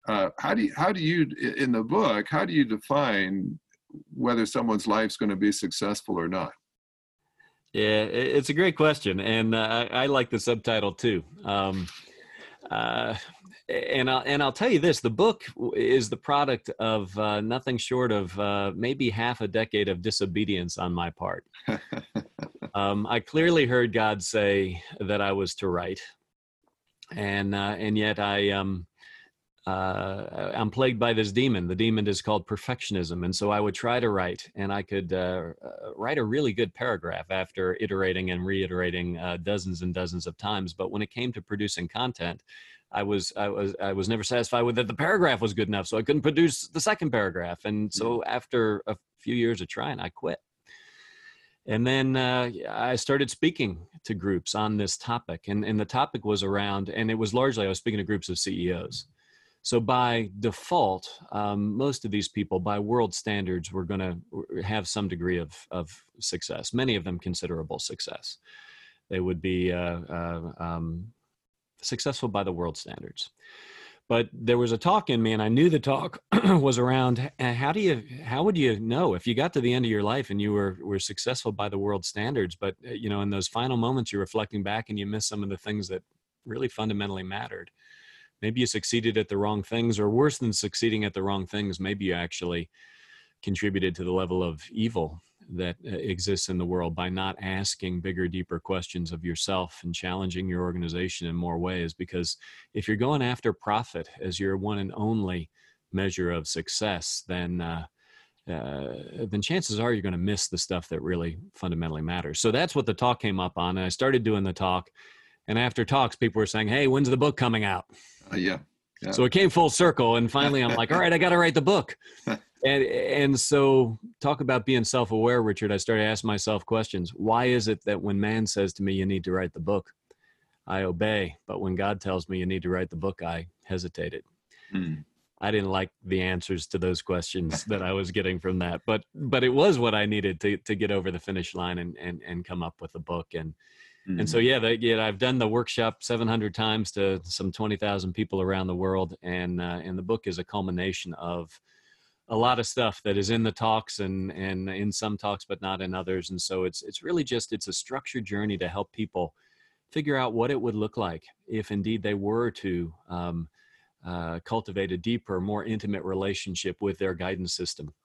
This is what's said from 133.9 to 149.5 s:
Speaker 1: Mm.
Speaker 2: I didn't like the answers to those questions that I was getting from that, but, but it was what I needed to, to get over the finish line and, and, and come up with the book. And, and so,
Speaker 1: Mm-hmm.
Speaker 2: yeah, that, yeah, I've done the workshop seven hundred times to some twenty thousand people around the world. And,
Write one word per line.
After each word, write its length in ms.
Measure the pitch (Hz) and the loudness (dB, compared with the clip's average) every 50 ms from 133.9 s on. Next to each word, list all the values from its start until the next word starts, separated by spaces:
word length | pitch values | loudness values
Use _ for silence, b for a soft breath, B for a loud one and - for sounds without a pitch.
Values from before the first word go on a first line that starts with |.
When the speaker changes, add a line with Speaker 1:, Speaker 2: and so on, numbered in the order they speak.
| _ - 85 82 73 - _ _ _ _ _ _ B B B B 98 | _ -8 -8 -8 -8 -12 _ _ _ _ _ _ B B B B -6
Speaker 1:
Mm. 300 | 95 90 82 78 76 - _ _ _ _ _ _ _ | -4 -4 -4 -6 -6 -10 _ _ _ _ _ _ _
Speaker 2:
I 120 | - 104 | -2 0
didn't 180 | 107 107 98 95 | 0 2 0 2
like 220 | 95 95 95 92 _ _ - | 0 0 -2 -2 _ _ -4
the 180 | 95 95 92 92 | -2 0 0 2
answers 420 | 92 92 87 - - 95 82 - | 0 0 -2 -2 -4 -4 -4 -4
to 120 | - - 92 | -4 -4 0
those 240 | 90 90 90 - - | 0 0 0 -2 -2
questions 600 | - 92 90 85 - - 95 87 80 80 80 - | -2 -2 -2 -2 -4 -4 -4 -2 -2 -4 -4 -4
that 180 | 107 107 95 95 | -4 -4 -2 -2
I 80 | 90 | -2
was 180 | 98 98 95 90 | -2 -2 -2 -2
getting 300 | 87 107 92 92 92 87 | -2 -2 0 0 -2 -2
from 180 | - 92 92 90 | -2 -2 0 0
that, 220 | 87 85 85 - _ | 0 -2 -2 -4 _
but, 160 | - 110 - - _ _ | 0 0 0 0 _ _
but 300 | - 147 120 135 127 127 | -8 -2 2 2 4 4
it 60 | 127 | 4
was 280 | 127 139 160 208 170 | 6 6 6 6 6
what 160 | 123 120 117 107 | 6 4 4 4
I 140 | 104 104 | 4 2
needed 320 | 104 107 104 98 98 90 78 | 2 2 2 2 0 -2 2
to, 160 | - 104 104 | 0 0 0
to 160 | 92 _ - 107 | 0 _ -4 -2
get 160 | 95 107 101 | 0 0 0
over 220 | 101 98 87 95 | 0 0 0 -2
the 80 | 87 85 | -4 -4
finish 340 | - - 95 92 87 - - | -6 -4 -4 -4 -4 -4 -4
line 240 | 92 87 90 90 | -4 -2 -2 -2
and, 180 | 87 85 87 - | -4 -6 -8 -10
and, 260 | - 78 90 87 80 53 | -8 -8 -8 -8 -8 -10
and 180 | 80 87 87 87 | -8 -8 -8 -6
come 200 | - 92 90 85 | -6 -6 -6 -6
up 180 | 82 _ _ | -6 _ _
with 120 | 82 - _ | -16 -12 _
the 60 | 87 | -12
book. 280 | 80 - 87 85 80 _ - | -8 -6 -6 -6 -6 _ -8
And, 180 | 82 80 80 78 b b b b b b b b b b | -8 -8 -8 -12 b b b b b b b b b b
and 200 | 95 92 85 - | -4 -2 0 0
so, 120 | 80 - 117 | 2 4 6
Speaker 1:
Mm-hmm. 80 | 117 | 6
Speaker 2:
yeah, 120 | 127 131 123 | 6 6 6
that, 220 | 110 113 117 113 | 4 2 2 4
yeah, 240 | 117 117 113 110 110 | 4 2 4 4 2
I've 140 | 110 101 95 | 0 0 2
done 180 | 127 127 131 | 2 2 4
the 100 | 127 117 | 4 2
workshop 500 | 107 110 120 117 - - - 113 113 - _ | 4 2 2 0 0 0 2 0 0 0 _
seven 260 | - - 120 113 117 | -4 -2 0 0 2
hundred 280 | 110 113 113 107 104 - | 2 2 2 0 -2 -2
times 340 | - 110 110 107 110 107 - - | 0 0 0 2 0 -2 -2 0
to 260 | 104 98 98 95 90 82 | 0 2 2 2 0 -4
some 260 | 87 - - 95 95 | -8 -6 -2 -2 -4
twenty 240 | 87 - 110 104 107 | -2 -2 -2 -2 0
thousand 380 | 92 107 104 101 98 92 92 87 | 0 0 0 0 0 -2 -4 -2
people 280 | - 107 - - 95 | -2 -2 0 0 0
around 240 | 92 95 95 95 92 | 2 2 0 0 0
the 100 | 92 90 | -2 -2
world. 380 | 90 95 95 95 95 95 82 - _ | 0 0 0 2 0 0 -2 -6 _
And, 400 | - 90 90 90 90 90 | -6 -4 -4 -2 -2 -2